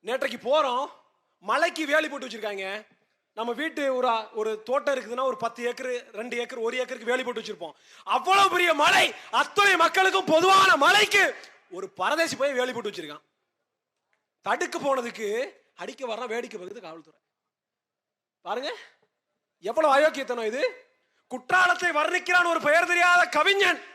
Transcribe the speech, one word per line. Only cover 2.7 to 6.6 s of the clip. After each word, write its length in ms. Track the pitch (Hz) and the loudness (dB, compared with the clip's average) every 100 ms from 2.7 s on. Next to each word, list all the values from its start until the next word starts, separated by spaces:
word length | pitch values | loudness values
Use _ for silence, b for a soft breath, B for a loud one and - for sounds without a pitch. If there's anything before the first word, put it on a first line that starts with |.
| 208 214 _ _ _ _ - | -10 -14 _ _ _ _ -8
நம்ம 140 | 233 233 | -6 -4
வீட்டு 220 | 311 311 277 254 | -4 -2 -2 0
ஒரு, 120 | 247 226 214 226 | 0 0 -4 -6
ஒரு 100 | 214 214 - | -6 -6 -4
தோட்டம் 280 | 269 285 | -2 0
இருக்குதுன்னா 300 | 262 214 240 262 | -4 -6 -4 -2
ஒரு 80 | - | -2
பத்து 160 | 233 240 240 | -6 -4 -8
ஏக்கர், 260 | 240 254 240 - 196 | -6 -8 -8 -10 -12
ரெண்டு 160 | 240 240 | -8 -8
ஏக்கர், 180 | 247 254 | -8 -6